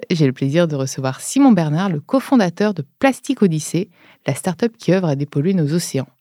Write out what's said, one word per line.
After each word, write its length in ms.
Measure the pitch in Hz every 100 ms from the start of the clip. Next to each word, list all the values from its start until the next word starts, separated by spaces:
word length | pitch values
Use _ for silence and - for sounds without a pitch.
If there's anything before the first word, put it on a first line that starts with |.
| -
j'ai 160 | 170 139
le 60 |
plaisir 380 | 127 139 160 170
de 80 | 143
recevoir 420 | 135 - 131 131
Simon 320 | - 269 277
Bernard, 380 | 190 156 151 196
le 100 | 147
cofondateur 720 | - 262 - 262 180 - 208
de 120 | 185 - -
Plastic 440 | 269 247 - 262
Odyssey, 480 | 196 156 - 160 202 _ _ _ -
la 80 |
start-up 380 | 175 185 170 233 -
qui 140 | -
œuvre 160 | 185 175
à 80 | 139
dépolluer 360 | 143 143 165
nos 200 | 190 143
océans. 340 | 170 170 135 - _